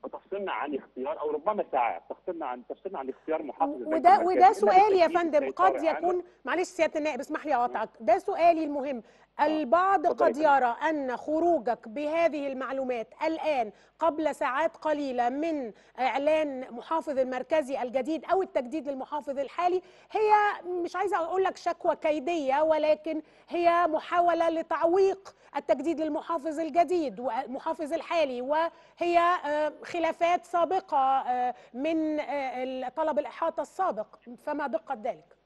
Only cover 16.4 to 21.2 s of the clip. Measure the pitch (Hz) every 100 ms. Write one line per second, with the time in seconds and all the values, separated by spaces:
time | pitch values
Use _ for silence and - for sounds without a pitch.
16.4 | 302 262 254 233 - 330 311 262 254 254
17.4 | 254 320 262 269 247 247 254 320 - 349
18.4 | 381 311 247 302 269 269 262 302 277 269
19.4 | 262 - 359 359 - - _ 392 427 415
20.4 | 415 381 339 359 339 359 392 370